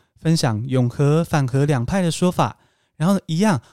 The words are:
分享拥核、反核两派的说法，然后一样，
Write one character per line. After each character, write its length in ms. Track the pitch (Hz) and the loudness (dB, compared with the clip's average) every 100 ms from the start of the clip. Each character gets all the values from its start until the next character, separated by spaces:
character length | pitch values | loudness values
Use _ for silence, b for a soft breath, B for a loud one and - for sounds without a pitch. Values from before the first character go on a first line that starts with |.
| b b | b b
分 180 | 160 | -2
享 320 | 165 135 107 127 | 0 0 -2 -2
拥 220 | 127 120 | 0 0
核、 340 | - 143 160 | 0 2 2
反 240 | 165 151 127 | 0 -2 0
核 160 | 135 | 0
两 220 | 147 131 | 0 0
派 160 | 120 196 | 0 -2
的 100 | 170 | -2
说 180 | - 180 | 0 0
法， 300 | 170 127 - _ _ _ - | 0 -2 -4 _ _ _ -4
然 100 | 170 | 0
后 100 | 196 - | 0 0
一 100 | 160 | 0
样， 240 | 214 143 b | 2 0 b